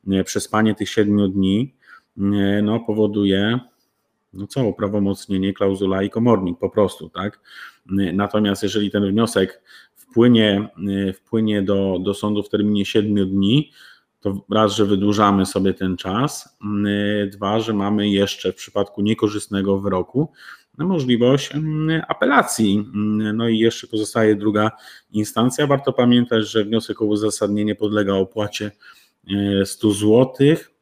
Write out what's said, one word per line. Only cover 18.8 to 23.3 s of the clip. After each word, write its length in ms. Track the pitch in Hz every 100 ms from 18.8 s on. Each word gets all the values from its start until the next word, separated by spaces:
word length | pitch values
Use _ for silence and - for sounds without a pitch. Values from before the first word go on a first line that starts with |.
| 101 -
niekorzystnego 760 | 104 110 107 104 - 98 98 98
wyroku, 520 | 101 95 87 127 160 _ - - _ -
no, 100 | 170
możliwość, 680 | 175 127 117 123 143 -
mm, 460 | 143 156 156 156 160 -
apelacji. 800 | - - 285 - - 107 104 104
Mm, 440 | 104 107 107 107